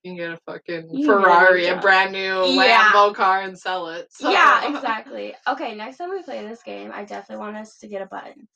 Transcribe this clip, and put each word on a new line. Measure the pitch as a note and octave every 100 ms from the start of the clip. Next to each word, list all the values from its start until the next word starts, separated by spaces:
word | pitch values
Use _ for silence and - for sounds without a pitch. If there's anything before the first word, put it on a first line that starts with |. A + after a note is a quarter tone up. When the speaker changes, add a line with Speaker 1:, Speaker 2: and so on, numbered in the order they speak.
| F3+
Speaker 1:
can | F3+
get | E3+
a | E3 -
fucking | E3+ - E3+ E3
Speaker 2:
You | C4+ C#4+
Speaker 1:
Ferrari, | G3+ F#3+ E3+ F#3 F3+
Speaker 2:
really | F3
Speaker 1:
a |
Speaker 2:
don't. | F#3
Speaker 1:
brand | G3 F#3+ F#3+
new | F#3+ F#3+ F#3+ F#3
Speaker 2:
Yeah. | - - A3+ G#3+
Speaker 1:
Lambo | G#3 G#3
car, | G3+ G3 F#3+
and | F#3+ F#3
sell | F#3+ F#3 E3
it, | E3+ -
so | - C#4
<laughs> |
Speaker 2:
Yeah, | F4+ D#4 - B3+ C#4+
exactly. | B3 A3 - G#3+ G#3 - -
Okay, | C#4+ C4+ G#3+
next | A3+ C4
time | F4+
we | F#4+
play | D#4 A3+ G#3
this | A3+
game, | A3 G3+ G#3
I | A3 G3+
definitely | G3+ G3+ G#3+ G#3+
want | G#3+
us | A3 _
to | G#3+
get | G3+
a | G3
button. | F#3+ F3 - A3+